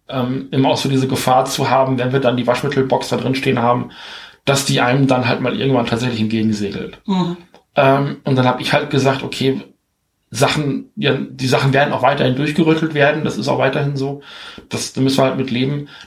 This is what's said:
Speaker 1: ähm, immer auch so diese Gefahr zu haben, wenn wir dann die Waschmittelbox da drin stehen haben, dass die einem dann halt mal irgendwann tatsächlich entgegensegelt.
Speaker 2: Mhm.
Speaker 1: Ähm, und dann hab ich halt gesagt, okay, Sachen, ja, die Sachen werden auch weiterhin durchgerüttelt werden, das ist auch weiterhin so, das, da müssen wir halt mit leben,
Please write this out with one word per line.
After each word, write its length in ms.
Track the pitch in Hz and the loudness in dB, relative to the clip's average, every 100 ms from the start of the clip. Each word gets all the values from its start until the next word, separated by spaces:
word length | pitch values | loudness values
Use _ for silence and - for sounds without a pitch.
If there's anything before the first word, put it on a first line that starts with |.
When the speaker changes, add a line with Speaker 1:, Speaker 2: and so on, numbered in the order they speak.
| - | -8
Speaker 1:
ähm, 400 | 135 123 135 135 | -4 -4 -4 -2
immer 200 | 139 135 | 0 2
auch 60 | 147 | 2
so 120 | 139 | 0
diese 200 | 135 131 | 0 0
Gefahr 360 | 123 - 127 | 0 2 2
zu 240 | 131 - 123 | 2 -2 0
haben, 280 | 131 131 123 | 2 2 0
wenn 140 | 127 | 0
wir 80 | 135 | 0
dann 160 | 123 123 | 2 0
die 100 | 117 | 0
Waschmittelbox 640 | 123 143 139 131 123 - | 0 0 0 0 0 0
da 60 | 117 | -2
drin 180 | 120 | -2
stehen 260 | 135 135 123 | 0 0 0
haben, 300 | 120 123 120 - - - - - | 2 0 -2 -12 -18 -18 -20 -6
dass 200 | - 139 | -2 0
die 160 | - 135 | 0 0
einem 260 | 123 135 135 | 2 2 4
dann 220 | 127 120 | 2 2
halt 120 | - | 0
mal 180 | 127 104 | -2 0
irgendwann 260 | 135 127 117 | 0 2 0
tatsächlich 340 | 113 123 113 | 0 -2 0
entgegensegelt. 800 | 110 113 110 104 101 90 - - - | 0 0 0 0 -4 -6 -10 -10 -2
Speaker 2:
Mhm. 300 | 185 170 175 - - _ - | 0 0 -4 -14 -20 _ 2
Speaker 1:
Ähm, 400 | 135 135 139 - | 4 4 0 -4
und 120 | 147 127 | 0 2
dann 100 | 123 | 2
hab 140 | 117 | 0
ich 120 | - | 0
halt 180 | 143 147 | -2 0
gesagt, 320 | 139 135 135 | 0 0 0
okay, 380 | - - 131 135 - _ _ _ _ _ _ | -6 -2 -2 -2 -8 _ _ _ _ _ _
Sachen, 580 | 113 135 151 139 131 - | -2 0 0 -2 -4 -8
ja, 200 | - 143 135 | -4 -2 0
die 300 | 139 - 131 | -4 -6 0
Sachen 240 | 139 135 | 2 2
werden 200 | 135 147 | 2 2
auch 100 | 120 | 2
weiterhin 340 | 127 143 131 127 | 0 2 0 0
durchgerüttelt 580 | 151 151 156 160 160 | 0 2 2 2 0
werden, 300 | 147 143 156 | 2 2 2
das 120 | 156 - | -2 -2
ist 120 | 135 | -2
auch 100 | 131 | 0
weiterhin 380 | 135 147 143 139 | 0 0 -2 -2
so, 260 | 135 143 - - - - - | -4 -6 -12 -20 -18 -20 -10
das, 240 | 117 - | -8 -6
da 80 | 131 | 0
müssen 180 | 135 135 | 2 2
wir 60 | |
halt 120 | 131 135 | 2 0
mit 140 | 127 | -2
leben, 380 | 120 135 147 - - | -2 -2 -4 -8 -18